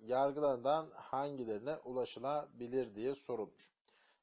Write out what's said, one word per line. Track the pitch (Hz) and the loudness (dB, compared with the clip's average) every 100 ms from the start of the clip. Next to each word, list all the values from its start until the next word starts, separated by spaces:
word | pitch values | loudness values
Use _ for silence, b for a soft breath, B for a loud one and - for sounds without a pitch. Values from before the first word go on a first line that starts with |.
yargılarından | 110 127 139 143 147 123 131 156 156 | 0 4 4 4 2 4 4 2 2
hangilerine | - - 135 143 135 113 104 131 156 | -10 -4 -2 -2 -2 -2 -2 -2 -6
ulaşılabilir | 123 127 117 113 131 147 - 117 120 131 117 | -4 -2 -2 -2 -2 -2 -4 -8 -2 0 0
diye | 101 127 | -2 -2
sorulmuş. | 139 - 113 98 - - _ b b b b | -2 -4 -4 -4 -8 -20 _ b b b b